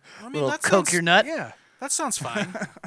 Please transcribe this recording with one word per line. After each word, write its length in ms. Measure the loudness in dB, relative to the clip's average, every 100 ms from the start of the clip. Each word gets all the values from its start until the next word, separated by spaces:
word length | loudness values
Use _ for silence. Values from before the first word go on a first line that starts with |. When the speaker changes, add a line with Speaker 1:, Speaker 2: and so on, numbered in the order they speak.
| -16 -20
Speaker 1:
I 40 | -10
mean, 80 |
Speaker 2:
little 160 | -4 -2
Speaker 1:
that 120 | 0
Speaker 2:
coke 240 | 4 4 4
Speaker 1:
sounds 60 |
Speaker 2:
your 80 | 0
nut. 240 | 4 4 4
Speaker 3:
Yeah. 260 | -2 -8 -14 _ _
Speaker 1:
that 100 | -6
sounds 260 | -4 -4 -4
fine. 360 | -6 -6 -6 -8
Speaker 2:
<laughs> 60 | -12 -14